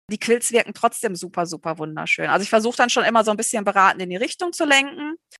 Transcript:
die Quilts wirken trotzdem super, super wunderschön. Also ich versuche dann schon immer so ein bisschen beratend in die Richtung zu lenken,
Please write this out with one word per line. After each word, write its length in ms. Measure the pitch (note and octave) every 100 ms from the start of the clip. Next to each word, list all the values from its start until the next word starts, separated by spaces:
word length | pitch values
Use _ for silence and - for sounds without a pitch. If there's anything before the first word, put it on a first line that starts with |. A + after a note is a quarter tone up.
| -
die 80 | G#3+
Quilts 320 | - A#3+ -
wirken 220 | A#3 G#3
trotzdem 420 | - A#3 - A3+ F3
super, 300 | F3+ - E3+
super 320 | D#3+ E3+ D#3+
wunderschön. 520 | D#3 D#3 D#3+ - D#3+
Also 140 | E3
ich 60 | G3+
versuche 260 | A3 A3+ -
dann 140 | B3
schon 160 | - -
immer 180 | A#3
so 80 | G#3+
ein 60 | G#3
bisschen 260 | A3+ A3+
beratend 400 | G3+ G3 F#3+ -
in 60 | F3+
die 80 | F3+
Richtung 340 | C4+ - F4
zu 140 | - D4+
lenken, 500 | C#4 C#4 - D4 E4 _ -